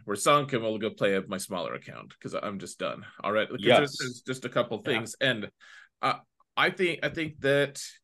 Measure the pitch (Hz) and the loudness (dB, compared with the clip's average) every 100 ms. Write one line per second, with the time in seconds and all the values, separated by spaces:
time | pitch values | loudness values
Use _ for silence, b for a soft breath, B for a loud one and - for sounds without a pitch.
0 | - 101 156 147 135 120 113 110 107 - | -8 0 4 4 2 -2 -2 -2 -4 0
1 | 104 95 95 95 - 90 65 62 - 58 | 2 2 0 -6 -4 -4 -4 -6 -10 -16
2 | - - - - 104 98 90 - 85 58 | -16 -14 -8 -6 -6 -8 -10 -6 -6 -6
3 | 107 - - 107 - 123 107 123 143 - | -12 -8 0 0 0 2 6 6 6 -2
4 | 131 123 - 127 127 127 117 107 147 113 | -8 -8 -8 -8 -2 -2 0 -2 -2 -2
5 | 110 - 135 113 98 - b b b _ | -2 -2 -2 0 -6 -14 b b b _
6 | 131 - - _ _ - 151 - 180 156 | -2 -2 -6 _ _ 2 2 2 0 0
7 | 147 147 156 151 139 143 143 - - - | -4 -4 -6 -2 2 4 2 -2 -14 -16